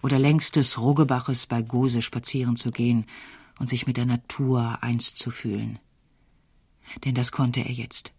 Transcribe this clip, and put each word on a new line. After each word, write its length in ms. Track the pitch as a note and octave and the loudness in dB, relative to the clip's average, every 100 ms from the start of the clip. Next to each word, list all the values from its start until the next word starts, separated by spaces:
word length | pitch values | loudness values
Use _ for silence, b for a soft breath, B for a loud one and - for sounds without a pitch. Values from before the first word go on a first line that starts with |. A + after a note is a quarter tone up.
oder 160 | C3 C3+ | 2 2
längs 340 | C#3 D#3 - | 4 4 2
des 260 | D#3 C3+ - | 4 4 4
Roggebaches 680 | A#2+ C#3+ C#3 B2+ B2 B2+ - | 2 4 2 2 0 0 2
bei 160 | A#2+ | -2
Gose 400 | A2+ B2 C3 A#2+ | -2 0 2 0
spazieren 540 | - A#2+ - C3+ B2 A#2+ | -2 -4 -2 -2 -2 -2
zu 140 | A#2+ | -4
gehen 360 | A#2 A#2+ A#2 A2 B B B B B | -2 2 2 -2 B B B B B
und 100 | C3 | -4
sich 180 | B2 C3 | -2 -2
mit 100 | B2 | -2
der 100 | B2 | 0
Natur 720 | A#2+ - - C3 B2+ A#2 A#2 | -2 -4 -4 0 2 0 -4
eins 320 | B2 A#2 - | -2 2 2
zu 160 | - - | 0 -6
fühlen. 480 | - A#2 G#2 A2 G#2+ _ _ _ _ _ _ _ _ _ _ B B | -6 -6 -4 -6 -10 _ _ _ _ _ _ _ _ _ _ B B
Denn 100 | C3+ | -4
das 180 | B2+ B2 | 0 0
konnte 280 | - B2+ B2+ | 2 0 0
er 120 | - | -4
jetzt. 400 | A#2+ A#2 - - | -8 -4 -4 -4